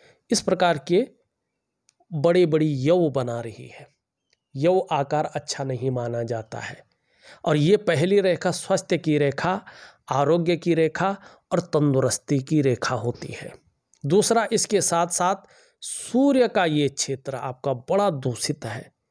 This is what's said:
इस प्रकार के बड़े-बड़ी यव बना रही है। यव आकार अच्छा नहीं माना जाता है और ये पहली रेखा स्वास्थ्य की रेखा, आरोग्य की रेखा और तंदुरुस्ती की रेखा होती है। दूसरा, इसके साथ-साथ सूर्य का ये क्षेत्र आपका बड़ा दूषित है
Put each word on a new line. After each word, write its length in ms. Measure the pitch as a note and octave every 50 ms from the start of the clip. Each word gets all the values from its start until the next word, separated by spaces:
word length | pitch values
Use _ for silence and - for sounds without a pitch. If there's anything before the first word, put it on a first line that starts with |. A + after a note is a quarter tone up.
| _ _ _ _ _ -
इस 100 | A#3 -
प्रकार 380 | - F#3 F#3 F3 F3+ E3+ E3 C#3+ - -
के 200 | E3+ G#3 C4 - _ _ _ _ _ _ _ _ _ _ _ _ _ _ _ _ _ _ _ -
बड़े-बड़ी 760 | F3 C#3+ D3 E3+ F3 F#3 F3+ D#3 D#3+ D3+ D#3 D#3 C#3+ B2+ C3 D3+
यव 220 | F3 F#3 E3+ D3
बना 300 | B2+ C3+ B2 A#2+ A#2 A#2
रही 260 | A#2 A2+ G#2 - C3 B2
है। 200 | - - C#3 - _ _ _ _ _ _ _ _ _ _ _ _ -
यव 300 | C3+ D3 F3 F#3 F#3+ F3+ -
आकार 320 | D#3+ C#3+ C#3 - D3+ D3+ D3+
अच्छा 400 | - - C#3+ - - - - C#3
नहीं 260 | C3 B2+ A2 B2+ C3
माना 320 | B2+ B2 A#2+ A#2+ A#2 A#2
जाता 360 | A#2 A2+ A#2 A2+ A2 - A#2 A2+
है 260 | - - - - - _ _ _ _ _ _ _ _ - - - -
और 120 | E3 D3+
ये 200 | D3+ C#3+ E3+ G#3+
पहली 440 | G#3 - F3 D#3+ C3+ E3+ F3 G3+ G3+
रेखा 300 | F#3 F#3 E3 - - F3+
स्वास्थ्य 480 | E3 - - - F#3+ F3 - - F3+ D#3
की 200 | - D#3+ D3 D3
रेखा, 420 | D3 C#3 C3 - - F3 F#3+ G#3 - - - - - - - _ _ -
आरोग्य 480 | B2+ C3+ C#3+ C#3+ E3 F3 D#3+ F3 F3
की 180 | E3 - E3+ E3
रेखा 420 | E3 D#3+ D#3 D#3 - F3 G3 G3+ - - - - _ _ -
और 80 | F#3+ E3+
तंदुरुस्ती 800 | - - - D3 D3 C#3+ C3 C3+ C3+ A#2+ - - _ - D3 C3+
की 240 | C3 - D#3 D3+
रेखा 320 | C3 C3 A#2 - - - B2+
होती 380 | A2+ A2+ A#2+ - - - -
है। 200 | A2 - - - - - _ _ _ _ _ _ _ _ -
दूसरा, 420 | C#3 F3 G#3+ - - A3+ A3+ G#3 -
इसके 280 | A3+ F#3+ - - G#3+ F#3
साथ-साथ 560 | E3 - E3+ E3+ F3 F3 - - F3 F#3 - - - _ _ _ _ _ _ _
सूर्य 680 | - - - - - - - B3+ C#4 C#4+ C4 C4 A#3+ G#3+
का 160 | - G#3 F3+
ये 240 | D#3+ D3+ D3 C#3+ C3+
क्षेत्र 460 | C#3+ - - C#3 C3+ - - C#3 C3
आपका 380 | B2 C3+ C3 B2+ - - C#3
बड़ा 380 | C3 A#2+ - - F#3 G3+ G#3 G3
दूषित 540 | D#3 C3 B2+ B2+ A#2 - - - - - -
है 280 | A2 A2 B2 - - _ _ _ _